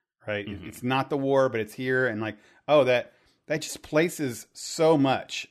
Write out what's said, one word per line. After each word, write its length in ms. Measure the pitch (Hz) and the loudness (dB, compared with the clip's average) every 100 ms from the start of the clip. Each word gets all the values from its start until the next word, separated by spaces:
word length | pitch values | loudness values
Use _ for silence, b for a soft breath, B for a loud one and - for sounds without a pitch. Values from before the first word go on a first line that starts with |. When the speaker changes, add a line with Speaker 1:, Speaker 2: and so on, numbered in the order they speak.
| _ _ - | _ _ -8
Speaker 1:
right? 200 | 104 104 | -6 -8
It, 120 | 101 | -12
Speaker 2:
Mm-hmm. 100 | 90 | -14
Speaker 1:
it's 140 | - | -8
not 260 | 123 131 135 | -4 -2 -2
the 80 | 147 | -4
war, 320 | 135 135 131 | 0 2 2
but 120 | 117 | 0
it's 120 | 107 | -6
here, 340 | - 131 131 127 | -6 -2 0 0
and, 120 | 107 | -2
like, 160 | 110 104 b b - | -6 -8 b b 2
oh, 160 | 147 | 4
that, 280 | 127 123 - b b b - | 6 2 0 b b b -6
that 160 | 151 | -6
just 180 | - - | -6 -14
places 640 | - 156 170 - 139 113 - | -2 0 0 -2 -6 -6 -12
so 460 | - - - 160 156 | -16 -10 2 4 6
much. 480 | 135 110 - - - | 4 0 -4 -12 -10